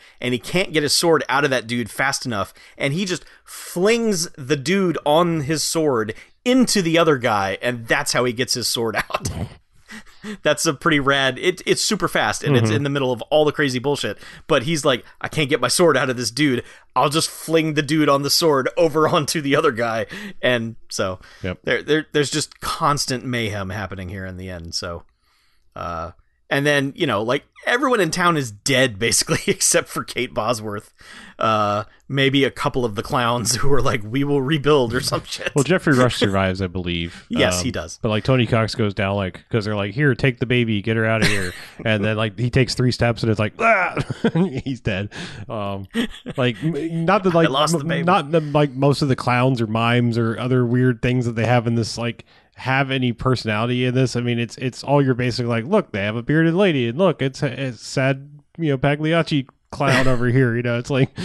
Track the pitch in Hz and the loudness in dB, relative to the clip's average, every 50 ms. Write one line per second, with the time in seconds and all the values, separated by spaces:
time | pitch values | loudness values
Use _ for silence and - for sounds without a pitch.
0 | - - - - - 123 123 120 - - - 175 196 202 165 156 147 135 - - | -16 -20 -14 -8 -4 -4 -4 -4 -4 -2 -2 -2 -2 -2 -2 -2 0 0 0 0
1 | - 170 160 147 123 - 123 139 143 143 131 123 110 113 120 120 120 110 - - | 2 4 2 2 2 0 0 2 2 2 0 0 -2 -2 -4 -4 -4 -4 -4 -2
2 | 135 135 135 - - 131 113 101 95 - - - - - - - - 139 139 170 | -2 -2 -2 -4 -4 -4 -4 -4 -4 -6 -8 -16 -20 -20 -10 -4 -4 -2 -2 -2
3 | 214 180 180 - - - - - _ - - - - - - 175 180 208 233 233 | -2 -4 -4 -6 -8 -12 -20 -20 _ -20 -18 -16 -14 -10 -4 0 2 2 2 2
4 | 226 220 214 - 156 - - - 135 123 151 143 127 143 185 202 190 180 160 - | 2 0 0 -2 -4 -6 -10 -8 -4 -2 -2 -2 0 0 0 2 2 0 0 0
5 | - 147 147 160 175 175 165 160 143 127 160 147 - - - 165 156 151 131 113 | 0 2 4 4 4 2 0 -2 -2 -2 -2 -2 -2 -2 -2 0 0 2 2 0
6 | 107 104 107 - - - _ _ - 247 254 262 240 - - 208 180 165 160 165 | 0 -2 -6 -10 -14 -20 _ _ 0 2 4 4 4 4 2 2 2 4 4 4
7 | 170 160 147 131 113 123 107 101 98 98 95 - - 123 123 120 113 113 160 139 | 4 4 4 2 2 0 0 0 0 -2 -4 -4 -4 -4 -4 -4 -2 -2 -2 -2
8 | 143 - - 139 123 127 117 110 127 - - 127 110 - - 127 117 113 104 117 | 0 0 0 0 0 0 0 -2 -2 -2 -2 -4 -4 -4 -2 -2 -2 -2 -2 -2
9 | 123 - - - - - - - - - - - _ _ _ - - - - 220 | -4 -4 -6 -6 -6 -6 -6 -6 -8 -10 -10 -16 _ _ _ -20 -20 -20 -20 -20
10 | - - - - - 208 214 - - 151 151 - - 165 147 135 - 170 156 143 | -20 -20 -20 -18 -14 -14 -10 -4 -2 -2 -2 0 -2 -4 -2 -2 0 0 0 2
11 | 135 135 139 139 135 131 127 127 - 180 180 - - - 185 - - - 220 190 | 2 2 2 2 2 0 -2 -2 -2 -4 -4 -2 -2 -2 0 0 0 -2 -2 -2
12 | - 156 - 170 135 107 101 - - - 143 120 113 110 110 110 143 139 139 143 | -2 -2 0 0 0 0 -2 -2 0 2 2 2 2 2 2 0 0 -2 -2 -2
13 | 135 127 127 107 120 - - 151 151 147 139 - 151 139 123 127 113 143 143 123 | -2 -2 -2 -4 -2 0 2 4 4 2 2 0 0 -2 -2 -2 -2 -2 -2 -2
14 | - 110 101 - - - - - - - 160 139 120 143 170 151 135 151 131 117 | -4 -6 -8 -8 -14 -20 -20 -12 -4 0 0 0 2 0 -2 0 0 0 0 0
15 | - - - - - 117 - - 156 131 147 147 - 147 - - 180 165 143 143 | -2 -10 -14 -10 -10 -6 -2 -2 0 0 0 0 0 0 2 4 4 4 4 4
16 | 143 131 127 117 123 110 117 139 151 147 127 117 - - - - - _ - 127 | 2 0 -2 -2 -4 -4 -2 0 0 2 2 0 -4 -6 -12 -20 -14 _ 0 0
17 | 131 151 139 160 156 - - - - - 160 165 156 160 151 151 147 131 156 156 | 2 2 2 0 -2 -2 -4 -8 -4 0 2 2 2 2 0 -2 0 0 2 2
18 | 151 143 143 139 143 143 - - 175 160 147 135 123 - - - 175 160 - 156 | 4 4 4 2 2 0 0 2 4 4 4 2 2 0 2 2 2 2 4 2
19 | 151 147 139 175 143 - - 175 147 139 135 147 160 156 123 104 117 117 110 113 | 2 2 2 2 0 0 -2 -4 -2 0 2 2 2 2 0 0 -2 -2 -2 -4
20 | 104 - - 196 208 202 190 - - 123 127 120 113 113 113 - - - - - | -4 -6 -8 -12 -14 -14 -10 -4 -2 0 0 0 -2 -6 -10 -12 -16 -10 -6 -4
21 | 107 95 92 90 - - - - - 92 90 - - - 131 110 87 143 147 156 | -4 -4 -4 -8 -12 -20 -16 -10 -8 -8 -8 -6 -4 -2 -2 -2 0 0 0 0
22 | 151 - - 151 147 131 - 156 143 - - _ - - - - 165 151 147 139 | 0 0 0 0 0 0 -2 -4 -6 -6 -10 _ -8 -8 -4 -2 0 0 0 0
23 | - - 135 123 - 131 123 120 113 107 101 104 98 92 90 110 101 87 98 95 | -2 -4 -4 -6 -4 -4 -4 -4 -4 -4 -4 -6 -6 -6 -8 -8 -8 -10 -10 -10
24 | 92 90 101 98 95 95 92 90 92 92 90 87 82 85 87 - - 90 85 85 | -12 -10 -10 -10 -10 -10 -10 -12 -12 -12 -12 -12 -12 -10 -10 -8 -8 -8 -10 -12
25 | - _ _ _ _ _ _ _ _ _ _ _ _ _ - - 90 85 85 82 | -14 _ _ _ _ _ _ _ _ _ _ _ _ _ -14 -10 -10 -8 -8 -8
26 | 82 85 - _ _ _ _ _ _ - 143 139 143 147 147 143 135 139 139 - | -8 -10 -12 _ _ _ _ _ _ -4 -2 0 2 2 2 2 0 -2 -2 -2
27 | 175 147 110 101 110 113 127 151 - _ _ - - - 240 240 294 262 247 226 | -2 0 0 0 0 0 -2 -2 -4 _ _ -8 -4 -2 0 2 2 2 2 2
28 | 185 160 147 180 180 175 170 151 139 117 104 104 - - 139 127 135 131 104 95 | 2 0 0 0 2 2 2 2 0 -4 -8 -6 -2 0 2 4 4 2 0 0
29 | 110 117 107 - - - 165 - - - 190 - - - - 170 143 - - 160 | -2 0 0 0 0 0 -2 -2 -2 -2 -2 0 0 2 2 2 0 -2 -6 -8
30 | 131 - - 120 123 127 - 120 107 110 123 107 107 110 104 101 - - _ _ | -8 -6 -6 -6 -6 -4 -4 -4 -2 -2 -2 -4 -4 -8 -8 -10 -10 -14 _ _
31 | - - - - - - - - - 110 110 107 107 104 104 104 104 - - _ | -20 -20 -20 -20 -20 -16 -6 -2 0 2 2 2 2 0 0 -2 -4 -6 -12 _
32 | _ - 135 139 135 135 131 143 135 120 - - - 143 - 135 120 117 104 107 | _ -4 0 2 2 4 4 4 2 2 0 -2 -4 -2 -2 0 -2 -2 -2 -4
33 | 107 - 143 135 120 117 120 120 110 95 - 117 - 139 143 131 110 - 92 - | -6 -2 -2 0 0 0 0 0 0 -2 0 4 6 6 6 6 6 4 2 0
34 | 101 107 113 135 143 143 143 143 131 131 160 151 127 139 151 143 123 113 104 131 | -2 -4 -2 -2 0 2 0 0 0 0 0 0 2 4 4 4 4 2 0 -2
35 | - - - 170 - - - - - - - 147 135 127 180 185 - - 143 123 | -2 -2 -4 -4 -6 -6 -10 -8 -6 -2 0 0 2 2 2 2 4 4 4 4
36 | 127 123 - - 123 104 95 98 95 95 92 92 98 90 85 95 87 87 87 85 | 4 4 2 2 0 2 2 2 2 0 0 -2 -4 -4 -4 -4 -4 -2 -2 -2
37 | 85 85 - - - - - 240 139 113 90 90 90 127 107 92 80 80 - - | -4 -6 -8 -12 -12 -6 -2 0 0 2 0 0 -2 -4 -4 -6 -8 -10 -10 -6
38 | - 117 107 107 - - 131 127 120 107 - 113 113 101 - - 113 104 98 - | -4 -2 -2 0 2 2 2 2 2 2 2 2 0 0 -2 -2 -2 -2 0 -2
39 | 101 98 98 101 98 92 87 - - - - 117 101 104 107 104 98 104 98 123 | -2 -2 0 -2 -2 -4 -6 -10 -8 -4 -4 -2 -2 -2 -2 -4 -4 -4 -2 2
40 | 151 143 123 - - 135 120 - 135 113 123 123 120 113 110 104 95 113 110 113 | 2 2 2 2 2 0 0 0 -2 0 2 2 2 2 0 -2 0 0 0 0
41 | 110 110 113 110 107 - 104 98 92 90 87 - - - - - - 113 110 107 | 2 0 0 2 2 2 0 0 -2 -4 -6 -10 -16 -18 -12 -6 -2 0 0 0
42 | 98 107 110 104 113 110 95 87 120 123 - 135 127 - - - 127 127 113 - | 0 0 -2 -2 -2 -4 -4 -4 -4 0 2 2 2 2 0 0 0 0 2 2
43 | 123 117 117 - - 117 107 101 107 107 - - 233 226 226 196 180 165 - - | 0 0 0 0 0 0 0 2 0 -2 -2 0 2 2 4 2 2 -2 -2 -4
44 | 139 - - - - 226 - 170 180 185 131 131 - 139 135 113 - - 101 92 | -6 -6 -4 -2 -2 0 2 2 0 0 -2 -6 -6 -6 -8 -6 -4 -4 -4 -4
45 | 101 104 - - - - - - 104 101 123 110 104 101 98 98 98 - - 226 | -4 -6 -10 -12 -14 -12 -14 -14 -12 -10 -8 -8 -6 -6 -6 -8 -10 -8 -6 -6
46 | 240 220 - - - - - - 131 123 117 95 131 160 170 143 156 165 165 165 | -6 -6 -8 -12 -14 -10 -4 -2 0 -2 -2 -2 -4 -4 -4 -4 -4 -4 -4 -2
47 | 165 165 190 214 185 185 165 170 165 151 131 135 151 151 170 160 139 156 - 165 | 0 2 2 2 2 2 4 4 4 4 2 2 2 2 0 0 -2 -2 -4 -2
48 | 170 175 185 202 156 139 160 170 156 147 143 151 151 147 123 131 139 143 143 - | 0 2 2 2 2 0 0 0 0 0 2 2 2 0 0 2 2 2 2 2
49 | 160 143 127 - - - 120 123 123 131 135 113 117 107 107 113 113 117 120 120 | 2 0 0 0 0 0 2 4 4 4 2 2 0 0 0 0 2 2 4 4
50 | 120 120 113 117 117 113 113 101 117 127 127 127 123 120 120 127 127 127 123 113 | 4 2 2 2 0 0 0 -2 -2 0 2 2 2 4 2 4 4 4 2 2
51 | - 127 123 127 120 120 117 110 110 110 123 123 110 120 117 117 113 - - - | 0 0 0 0 0 0 0 0 2 4 4 2 2 2 0 0 0 -2 -4 -4
52 | 117 120 110 - - _ _ _ _ _ _ - - 127 131 135 139 131 135 135 | -6 -6 -6 -8 -12 _ _ _ _ _ _ -8 -4 0 0 0 0 0 0 0
53 | 127 123 113 - - 131 127 113 - 110 107 107 113 120 123 123 127 127 123 127 | 0 -2 -2 -2 0 0 0 0 0 -2 -2 0 0 0 0 0 0 0 0 2
54 | 131 117 - 123 120 120 120 117 117 110 - - 127 131 113 - - - 143 143 | 0 0 0 -2 -2 -2 -2 -2 -4 -6 -6 -6 -6 -6 -6 -6 -2 0 2 4
55 | 143 131 127 117 123 123 113 110 123 117 120 117 110 139 196 214 - - - 104 | 4 4 2 0 0 -2 -2 -2 -2 -2 -2 -2 -2 0 0 0 0 0 -2 -2
56 | 98 104 107 120 117 - 143 160 165 165 165 180 208 190 160 139 120 117 117 143 | -2 -2 -2 -4 -2 0 2 2 2 2 2 2 2 2 2 2 0 0 0 2
57 | 196 180 147 - 160 143 131 - - 139 - 131 139 131 120 107 - - - 143 | 2 2 2 0 -2 -4 -4 -2 -4 -4 -4 -4 -6 -8 -8 -10 -12 -6 -2 0
58 | 131 135 139 135 139 143 143 147 - _ _ - 165 151 139 131 127 143 147 147 | 0 0 0 -2 -6 -16 -20 -20 -20 _ _ -4 -2 0 0 2 2 0 0 0
59 | 156 156 165 170 160 - 165 143 131 - - _ _ _ - - 147 135 131 127 | 0 2 2 2 2 2 0 -2 -2 -4 -10 _ _ _ -6 -2 0 2 4 4
60 | 135 131 127 123 120 123 117 131 135 123 113 120 120 123 120 120 123 - 143 127 | 4 4 4 4 2 2 4 4 4 4 2 0 -2 -2 -2 -2 -2 -2 0 2
61 | 135 - - - 175 | 0 0 -2 -4 -8